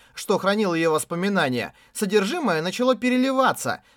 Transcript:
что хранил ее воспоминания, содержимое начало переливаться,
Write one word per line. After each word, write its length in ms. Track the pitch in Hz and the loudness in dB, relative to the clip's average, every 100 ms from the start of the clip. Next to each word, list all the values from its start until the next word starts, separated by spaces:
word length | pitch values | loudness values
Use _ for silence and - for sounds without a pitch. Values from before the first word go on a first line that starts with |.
| - | -12
что 240 | - - 185 | -10 -2 0
хранил 360 | 196 208 196 | 0 0 0
ее 180 | 165 165 | 2 2
воспоминания, 840 | 156 - 170 196 190 143 123 90 - _ | 0 -2 -4 -2 0 0 -2 -6 -10 _
содержимое 680 | - 202 208 196 349 247 160 | -6 0 2 2 0 0 0
начало 340 | 175 196 254 240 | -2 0 0 2
переливаться, 840 | 247 254 262 262 247 143 127 - _ | 2 2 2 2 2 0 -4 -6 _